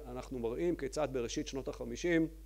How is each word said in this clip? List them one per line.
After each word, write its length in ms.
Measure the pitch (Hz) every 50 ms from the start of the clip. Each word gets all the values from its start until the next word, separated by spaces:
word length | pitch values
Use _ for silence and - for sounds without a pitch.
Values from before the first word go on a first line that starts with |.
| 147
אנחנו 320 | 131 123 127 123 - 131 127
מראים 380 | 117 113 120 - 170 175 170
כיצד 320 | - 143 131 - 151 151 131 131
בראשית 360 | 131 117 113 - 156 147 -
שנות 200 | - 135 127 -
החמישים 600 | 139 - 127 120 120 120 - 175 170 165 165 156 - - -